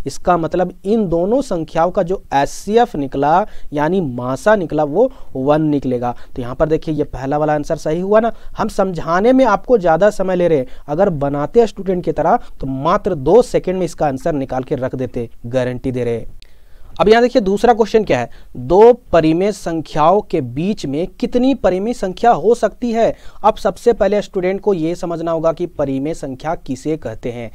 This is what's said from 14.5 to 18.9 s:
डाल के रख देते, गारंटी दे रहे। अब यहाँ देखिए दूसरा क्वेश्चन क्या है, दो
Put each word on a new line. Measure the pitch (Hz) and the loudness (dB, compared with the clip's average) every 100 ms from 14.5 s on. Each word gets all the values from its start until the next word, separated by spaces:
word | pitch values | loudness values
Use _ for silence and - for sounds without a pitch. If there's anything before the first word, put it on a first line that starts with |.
| 131 | -4
डाल | |
के | 123 139 | -4 -4
रख | 127 131 | -4 -4
देते, | 123 127 113 - 117 | -6 -6 -8 -10 -4
गारंटी | 127 123 123 135 | -2 -2 -2 -4
दे | 123 | -2
रहे। | 117 113 98 - - - - - - - | -2 -4 -6 -12 -16 -20 -20 -18 -14 0
अब | 180 | 4
यहाँ | 233 | 6
देखिए | 240 262 | 6 2
दूसरा | 190 202 233 | 2 2 4
क्वेश्चन | 226 208 220 | 4 4 2
क्या | 196 123 | 2 -2
है, | 117 - - - | -2 -10 -16 -12
दो | 127 185 233 | 2 8 8